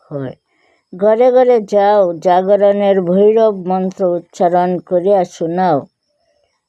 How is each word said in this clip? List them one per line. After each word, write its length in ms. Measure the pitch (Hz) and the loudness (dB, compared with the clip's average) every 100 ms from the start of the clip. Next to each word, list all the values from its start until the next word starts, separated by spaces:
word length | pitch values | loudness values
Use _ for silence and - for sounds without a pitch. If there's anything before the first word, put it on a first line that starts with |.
হয়। 320 | - 147 135 - _ _ _ _ _ | -16 -12 -12 -14 _ _ _ _ _
ঘরে 340 | 185 202 220 254 | -4 0 2 2
ঘরে 260 | 247 247 240 | 2 2 0
যাও, 400 | 202 202 202 208 185 165 | 0 0 2 2 0 0
জাগরণের 800 | 180 180 190 202 202 202 202 196 | 0 0 2 2 2 2 0 0
ভৈরব 520 | 170 185 208 220 220 196 175 | 0 2 2 4 2 -2 -4
মন্ত্র 340 | 185 190 - 185 | -4 -4 -4 -4
উচ্চারণ 560 | 175 170 - 180 180 180 175 | -4 -6 -4 -2 0 -2 -4
করিয়া 420 | - 180 180 202 175 | -4 -2 0 0 -2
শোনাও। 520 | - 165 175 185 143 - _ _ _ _ _ _ _ | -6 -6 -2 -2 -2 -4 _ _ _ _ _ _ _